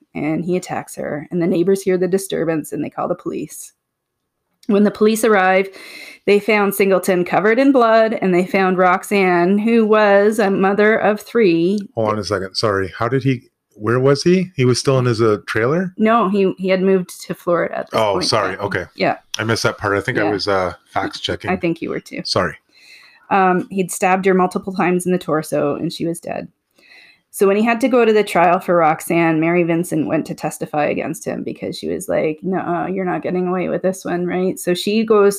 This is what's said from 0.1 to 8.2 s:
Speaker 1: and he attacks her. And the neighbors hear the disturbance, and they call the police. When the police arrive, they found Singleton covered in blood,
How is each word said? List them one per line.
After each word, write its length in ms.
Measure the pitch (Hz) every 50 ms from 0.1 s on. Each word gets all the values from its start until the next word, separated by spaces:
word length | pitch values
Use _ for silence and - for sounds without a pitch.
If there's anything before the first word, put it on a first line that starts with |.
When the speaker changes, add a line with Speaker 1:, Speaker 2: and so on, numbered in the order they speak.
| -
Speaker 1:
and 300 | 165 151 151 160 160 165
he 120 | 180 175
attacks 400 | 180 - - 151 - - - -
her. 320 | - 135 139 147 147 156 -
And 100 | - 175
the 60 | 165
neighbors 340 | - 180 165 175 190 196 190 -
hear 140 | 190 185
the 120 | 180 185 180
disturbance, 640 | 185 196 196 - - 160 165 160 160 156 151 - 143
and 120 | 147 147
they 60 | 143
call 160 | - - - -
the 60 | 175
police. 580 | - - 170 - - - 170 - - - - _ _ _ _ _ _ _ _ _ _ _ _ _ _ _ _ _ _ _
When 160 | - 208 202 208
the 60 | 202
police 340 | 202 - 214 220 220 220 -
arrive, 440 | 226 214 196 185 185 190 190 196 190 - - - - - - - - - - -
they 120 | - 202 202
found 360 | 202 - 220 208 202 196 202
Singleton 500 | - 202 196 190 180 - - 185 180 175
covered 340 | - - 156 180 214 226 247
in 140 | 277 277 269
blood, 420 | 254 233 226 220 226 220 220 226 -